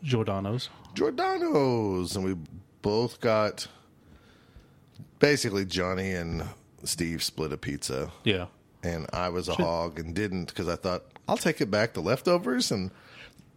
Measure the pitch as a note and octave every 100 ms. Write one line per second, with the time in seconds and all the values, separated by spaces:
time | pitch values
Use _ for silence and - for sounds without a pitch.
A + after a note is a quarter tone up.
0 | D3 A#2 G#2 G2 G2+ B2 - - - -
1 | - C4 F#4+ F#4+ E4+ C4 C3 A#2 G#2 F#2
2 | F2+ G2 F#2+ F2+ D2+ F2+ - _ G#2 G#2+
3 | A#2+ - A#2 G#2+ G#2 - - - - _
4 | - - - - - - - - - -
5 | - - D3 C#3+ A#2 G2+ F#2 F#2 F2+ F#2
6 | F#2+ F2+ E2+ E2 E2+ - - - - -
7 | E2 E2 - - D#2 D2 - C#2 - C2
8 | D#2+ - - F#2 F2 - _ _ F2 E2
9 | D#2+ F2 F2+ F2 F2 F2 F2 E2+ E2+ D#2+
10 | E2 E2+ G#2 F2+ E2 - E2+ E2+ F#2+ F2+
11 | - - - G#3+ - - A#2 G#2 A#2 F#2
12 | E2+ C3 F3+ F3 A#3+ B3+ - G#2+ F#2 -
13 | - - - - -